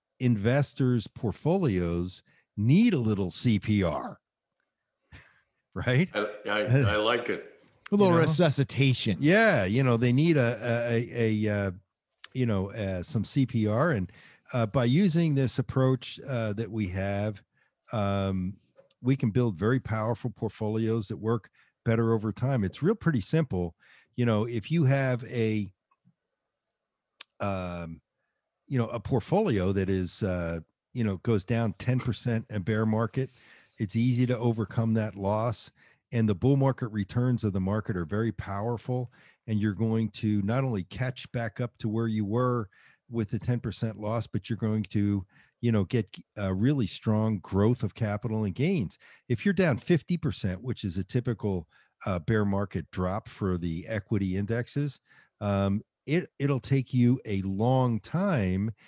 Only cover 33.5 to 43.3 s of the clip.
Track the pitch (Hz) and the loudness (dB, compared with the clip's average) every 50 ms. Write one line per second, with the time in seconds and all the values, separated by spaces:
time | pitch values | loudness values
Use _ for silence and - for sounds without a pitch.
33.5 | - - _ _ _ - 113 95 - 113 120 127 123 120 127 120 123 110 120 120 | -20 -20 _ _ _ -6 -6 -4 0 0 2 2 2 2 2 0 0 0 0 0
34.5 | 113 113 107 - - 120 113 113 110 113 107 104 92 101 98 98 107 107 113 120 | 0 0 -2 -4 -2 0 0 2 2 0 0 -2 -4 -2 -2 0 0 0 0 -2
35.5 | 110 - - - - _ _ _ _ _ _ _ 127 117 110 107 98 85 120 131 | -4 -6 -10 -16 -18 _ _ _ _ _ _ _ -2 0 2 2 2 2 2 4
36.5 | 143 135 135 135 123 - 127 107 107 104 98 - - 123 123 127 120 107 110 104 | 4 4 4 2 0 0 -4 -4 -2 -4 -4 -2 -2 0 0 2 2 0 0 0
37.5 | 92 98 92 95 104 110 - - 101 90 85 76 104 107 117 113 101 - - 104 | 0 0 0 0 -2 -2 -2 -4 -4 -4 -4 -4 -2 -2 -2 -2 -4 -6 -8 -8
38.5 | 98 101 107 120 120 104 - - 127 127 123 - _ _ - - _ _ _ 117 | -8 -6 -4 -4 -6 -6 -6 -6 -6 -6 -6 -8 _ _ -20 -20 _ _ _ -4
39.5 | 107 104 104 110 95 90 113 113 113 113 113 104 - - 113 107 107 101 98 104 | -2 0 0 0 0 0 0 0 0 0 -2 -2 -4 -4 -2 0 0 0 0 0
40.5 | 117 135 135 131 113 95 87 - - - 127 127 127 - - - - 123 117 110 | 0 0 0 -2 -2 -4 -6 -6 -8 -6 -6 -6 -6 -8 -10 -8 -6 -6 -6 -6
41.5 | - - 123 117 _ - - 110 107 113 117 113 110 107 104 98 110 123 127 127 | -6 -6 -6 -8 _ -6 -6 -4 -2 -2 -2 0 -2 -2 -2 0 0 0 2 2
42.5 | 123 120 107 - _ _ _ - _ _ _ - 117 117 107 - | 0 -2 -4 -6 _ _ _ -20 _ _ _ -8 -4 -4 -4 -2